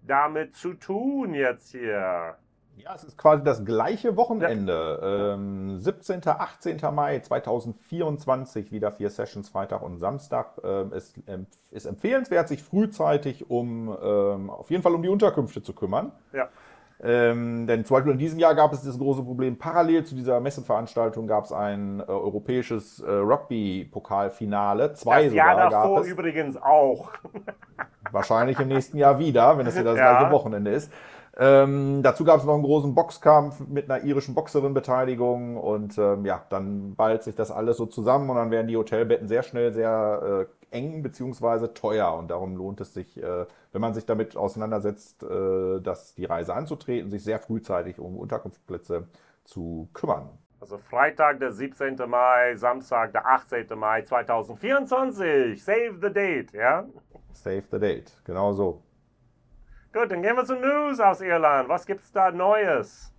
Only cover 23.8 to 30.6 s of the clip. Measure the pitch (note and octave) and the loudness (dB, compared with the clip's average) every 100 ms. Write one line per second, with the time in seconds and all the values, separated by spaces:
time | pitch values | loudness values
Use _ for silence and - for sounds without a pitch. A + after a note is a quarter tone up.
23.8 | - - - G2+ G2+ - G#2+ G2+ G2+ G2+ | -8 -14 -4 -2 -2 -4 -4 -2 0 0
24.8 | G#2+ - A2+ B2+ D3+ A2+ D#3 F3+ F3+ G#2+ | 0 -2 2 4 4 6 6 8 6 6
25.8 | F#3+ G3 F3+ F3+ E3 D3+ D3 C3+ C#3 D3+ | 4 4 0 -4 -4 -2 -4 -2 4 6
26.8 | C#3 A#2+ - - - - - - - - | 6 2 -6 -16 -16 -16 -14 -16 -20 -12
27.8 | - _ - G2+ G2 A2+ A#2+ C3 C3 C3+ | -12 _ -6 -4 2 2 2 0 0 0
28.8 | C3 D3+ C#3+ C3+ D#3+ A#2+ A#2 D3+ A#2+ C#3+ | -2 6 6 6 4 6 6 6 2 0
29.8 | A#2 A#2 B2+ B2 D#3 D3 A#2 G#2+ | 2 6 8 8 6 4 2 -4